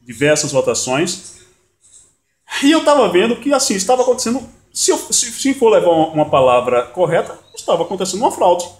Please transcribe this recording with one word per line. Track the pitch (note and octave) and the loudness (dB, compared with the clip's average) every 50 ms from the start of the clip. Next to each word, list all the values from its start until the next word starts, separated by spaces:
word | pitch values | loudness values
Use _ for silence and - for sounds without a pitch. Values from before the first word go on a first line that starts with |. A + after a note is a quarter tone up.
diversas | _ - A#2 G#2 C#3 D3 D3+ D3 - C#3+ | _ -18 -6 0 2 2 2 2 0 -2
votações. | C3+ C3 B2+ B2+ A#2 - - B2+ B2+ C#3 E3 F#3 - - - - - - - _ _ _ _ _ _ _ _ _ _ - _ _ _ _ _ _ _ _ _ _ - - - | 0 0 0 0 -2 -2 -2 -2 -2 -2 -2 -4 -6 -10 -14 -20 -20 -20 -20 _ _ _ _ _ _ _ _ _ _ -20 _ _ _ _ _ _ _ _ _ _ -8 0 2
E | C#4 | 2
eu | D#4+ D#4+ D#4 | 2 2 2
tava | D4+ D4 D4 B3 - | 2 4 4 2 2
vendo | - F3 G3+ A#3 A#3+ | 2 2 0 0 -2
que, | A#3 - C#4+ C#4+ | -4 -2 -2 0
assim, | C4 B3+ - G#3+ | 0 0 -2 -2
estava | F#3+ F3+ - B3+ B3+ B3 | -4 0 0 0 0 2
acontecendo, | B3+ B3 A#3+ - A3+ A#3 C4+ A#3 - - _ _ _ _ | 0 0 -2 -2 -4 -4 -6 -8 -12 -20 _ _ _ _
se | - - - | -4 -2 0
eu, | D#4 | 0
se, | D4+ - - - - - A#3 | -2 -2 -4 -4 -4 -4 -4
se | A#3 - - C4 C4+ | -8 -4 -2 -2 -2
for | C4+ B3 A3 | 2 2 4
levar | G#3+ F#3 E3+ F3 | 4 4 4 4
uma, | E3+ D#3+ D#3+ D#3+ | 2 2 0 0
uma | D#3 D3+ D3+ D3 | 0 -2 -2 2
palavra | - C#3+ C3 B2+ B2 B2 A#2+ B2 B2 A#2+ B2 | 2 4 4 4 4 4 2 2 0 0 -2
correta, | - - F3+ F3+ D#3 E3 F3+ - - - - _ _ _ | -2 -2 -2 0 0 0 -2 -2 -4 -10 -20 _ _ _
estava | - - - G3 F3 - | -14 -2 -2 0 0 0
acontecendo | - G3+ F#3 F#3+ F#3 - G3 | -4 -4 -6 -6 -6 -4 -2
uma | A#3+ D4 - | -2 -2 -2
fraude. | - A#3 F#3 F3 F3 F3 - - _ | 2 2 2 2 2 -2 -10 -14 _